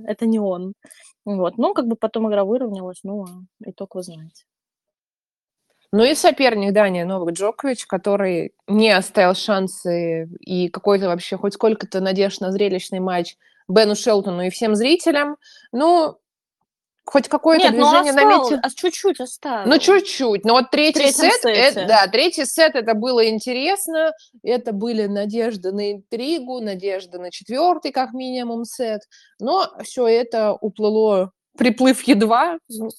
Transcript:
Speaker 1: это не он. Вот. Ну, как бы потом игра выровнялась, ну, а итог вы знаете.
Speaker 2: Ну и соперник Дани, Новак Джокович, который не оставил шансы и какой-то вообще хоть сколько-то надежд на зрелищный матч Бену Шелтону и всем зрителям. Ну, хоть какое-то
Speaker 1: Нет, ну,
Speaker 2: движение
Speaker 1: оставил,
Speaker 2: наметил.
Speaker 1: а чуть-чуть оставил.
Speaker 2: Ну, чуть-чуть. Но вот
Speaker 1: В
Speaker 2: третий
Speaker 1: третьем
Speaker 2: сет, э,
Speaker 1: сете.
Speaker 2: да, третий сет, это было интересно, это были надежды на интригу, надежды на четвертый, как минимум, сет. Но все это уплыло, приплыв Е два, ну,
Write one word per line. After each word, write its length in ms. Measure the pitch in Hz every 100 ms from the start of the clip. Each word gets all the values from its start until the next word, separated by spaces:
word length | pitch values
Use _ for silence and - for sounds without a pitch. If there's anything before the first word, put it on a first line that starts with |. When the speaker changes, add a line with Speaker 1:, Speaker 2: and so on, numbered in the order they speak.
| 220
Speaker 1:
это 180 | 214 226
не 140 | 220
он. 340 | 202 180 185 - _ _ _ _ -
Вот. 320 | 196 180 220
Ну, 160 | 302 392
как 120 | 240
бы 80 | 226
потом 320 | 220 233 220
игра 140 | 202 196
выровнялась, 560 | 247 240 196 185 180
ну, 220 | 190 208 180
а 40 | 180 185 _ -
итог 260 | - 196 185
вы 80 |
знаете. 400 | 180 160 160 _ _ _ _ _ _ _ _ _ _ _ _ _ _ _ _ 202
Speaker 2:
Ну 80 |
и 120 | 247 302
соперник 580 | 349 285 254 220 196
Дани, 300 | 196 202 180
Новак 300 | 175 190 170
Джокович, 520 | 170 202 220 277 247 -
который 680 | 185 202 202 190 175 156 - -
не 220 | 208 220
оставил 460 | 190 185 - 180 185
шансы 920 | - 196 190 - 180 170 170 165 165 175
и 280 | - 180 180
какой-то 360 | 190 202 202 190
вообще 300 | 175 - 190
хоть 160 | 202
сколько-то 480 | - 226 220 196 190
надежд 400 | 190 190 196 -
на 100 | 185
зрелищный 480 | 196 202 185 - 190
матч 360 | 185 180 170 - _ _ -
Бену 280 | 190 214 208
Шелтону 460 | 247 208 196 175
и 80 | 180
всем 260 | - 226 208
зрителям. 640 | 247 349 339 285 294 294 _ - _
Ну, 460 | 240 320 349 311 - _ _ _ _ _ _ _ _ -
хоть 220 | 277 -
какое-то 360 | 294 320 320 339
Speaker 1:
Нет, 100 | 233
ну, 80 |
Speaker 2:
движение 280 | 294 330 294
Speaker 1:
оставил, 180 | 277 415 370
Speaker 2:
наметил. 200 | 254 277
Speaker 1:
а 60 | 269
чуть-чуть 480 | - 359 - 392 311
оставил. 480 | 254 - 294 233 208
Speaker 2:
Ну, 60 | 302
чуть-чуть. 640 | - 392 - - 254 202 214
Но 80 |
вот 140 | 240 247
Speaker 1:
В 40 |
Speaker 2:
третий 280 | 294 302 294
Speaker 1:
третьем 320 | 285 277 339
Speaker 2:
сет, 140 | 453 233
э, 260 | 214 262
Speaker 1:
сете. 140 | 208 185
Speaker 2:
да, 200 | 220 190
третий 380 | 220 330 330 269
сет, 300 | - 320 285
это 180 | 226 214
было 340 | 247 240 226
интересно, 840 | 220 247 254 294 403 - 320 320 311 _ 240
это 300 | - 240 240
были 340 | 202 233 220 202
надежды 640 | 202 208 226 226 208 185
на 180 | 202 208
интригу, 640 | 202 - 226 262 330 247 254
надежды 580 | 214 190 196 190 180 180
на 120 | 180
четвертый, 600 | - 196 247 349 330 294
как 220 | 262 254
минимум, 520 | 247 254 254 240 233 233
сет. 360 | - 233 208 - _ _ -
Но 280 | 220 370 - -
все 240 | 214 - 233
это 460 | 233 240 226 214
уплыло, 800 | - 214 - 214 214 220 196 190 - _ -
приплыв 460 | 247 220 262 262
Е 120 | - 208
два, 420 | 214 233 330 330 -
ну, 200 | 220 226